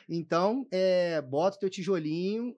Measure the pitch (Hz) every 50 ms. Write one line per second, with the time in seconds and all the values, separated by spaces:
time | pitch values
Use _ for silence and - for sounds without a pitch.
0 | - - 165 170 160 - 170 170 180 208 226 277 262 - 185 185 190 185 180 180
1 | 175 175 165 156 139 131 135 143 170 196 190 - - 190 190 196 175 180 196 170
2 | 156 156 156 170 180 196 208 226 240 247 233